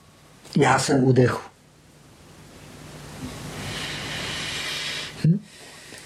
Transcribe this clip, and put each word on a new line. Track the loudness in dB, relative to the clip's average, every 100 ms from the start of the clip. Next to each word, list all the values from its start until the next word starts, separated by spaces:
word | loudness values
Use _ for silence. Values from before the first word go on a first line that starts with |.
| -20 -20 -20 -20 -4 4
"Já | 6 4
jsem | 4 4
u | 6
dechu." | 6 6 4 -8 _ _ _ -20 -20 -20 -20 -20 -20 -20 -20 -20 -18 -18 -16 -16 -12 -12 -10 -12 -10 -8 -8 -8 -8 -8 -8 -6 -6 -6 -6 -6 -6 -6 -8 -10 0
Hm? | 4 4 0 -20 -20 -20 -20 -20